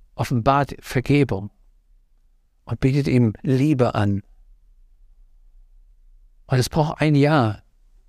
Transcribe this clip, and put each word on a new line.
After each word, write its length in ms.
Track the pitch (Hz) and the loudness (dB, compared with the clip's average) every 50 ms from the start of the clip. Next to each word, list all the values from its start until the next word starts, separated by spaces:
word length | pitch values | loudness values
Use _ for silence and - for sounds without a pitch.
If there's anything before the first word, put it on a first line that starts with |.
| - _ _ | -20 _ _
offenbart 600 | - 127 - 131 120 110 139 135 143 143 - - - | -8 -6 -4 -4 -2 0 0 0 0 0 -4 -8 -16
Vergebung 720 | - - - 131 120 - 139 143 143 120 101 95 104 101 - _ _ - _ _ _ _ _ _ _ _ _ _ _ _ _ _ _ _ _ _ _ | -16 -6 -6 -6 0 2 2 2 2 0 -2 -6 -8 -12 -16 _ _ -20 _ _ _ _ _ _ _ _ _ _ _ _ _ _ _ _ _ _ _
und 140 | - 120 - | -10 -8 -2
bietet 280 | - 131 131 147 139 - | 0 0 0 0 0 2
ihm 260 | 123 123 123 110 104 - - | 2 2 2 2 0 -2 -4
Liebe 500 | - 131 131 135 156 151 127 127 117 - | -2 0 0 2 0 2 2 0 0 0
an. 300 | - 104 101 101 98 - - - - - _ - _ _ _ _ _ - _ _ _ - - - _ - _ - - - - _ - - _ - - - _ - _ _ - - - - - _ _ _ - | -2 -2 0 -2 -4 -6 -10 -20 -20 -20 _ -20 _ _ _ _ _ -20 _ _ _ -20 -20 -20 _ -20 _ -20 -20 -20 -20 _ -20 -20 _ -20 -20 -20 _ -20 _ _ -20 -20 -20 -20 -20 _ _ _ -4
Und 100 | - 127 | -2 -2
es 100 | 123 - | -2 -2
braucht 320 | - 165 151 147 - - | 0 -2 -2 -2 -2 -2
ein 140 | 147 156 151 | 0 0 2
Jahr. 480 | 143 139 147 160 147 123 110 104 - - _ _ _ _ _ _ _ _ | 2 2 2 2 2 0 0 -4 -6 -14 _ _ _ _ _ _ _ _